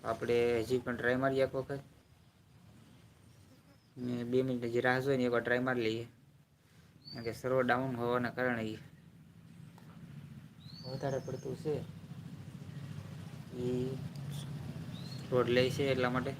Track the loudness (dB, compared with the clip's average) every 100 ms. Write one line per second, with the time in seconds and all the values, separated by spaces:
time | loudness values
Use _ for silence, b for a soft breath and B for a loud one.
0 | -2 -2 4 4 6 4 2 0 0 0
1 | 2 4 4 4 2 2 -4 -6 -8 -20
2 | _ -20 -20 _ -20 -20 -20 -20 -20 -20
3 | -20 -20 -20 -20 -20 -20 -20 -20 _ -8
4 | -4 -4 2 2 4 0 0 2 4 4
5 | 4 2 4 2 2 2 2 2 2 0
6 | -6 -12 -20 -20 _ _ _ -20 -20 -20
7 | -14 -8 -6 -4 2 4 6 4 4 0
8 | 2 2 0 0 0 2 -2 -4 -10 -20
9 | -20 -20 -20 -20 -20 -18 -18 -18 -20 -18
10 | -16 -16 -14 -16 -18 -18 -16 -14 -8 -4
11 | -2 -2 -4 -6 -6 -6 -2 -2 -4 -12
12 | -14 -14 -12 -14 -14 -14 -12 -12 -10 -10
13 | -10 -12 -12 -12 -12 -4 -2 0 0 -4
14 | -6 -8 -8 -8 -8 -8 -8 -10 -10 -10
15 | -10 -10 0 2 6 6 4 2 2 4
16 | 4 2 0 -4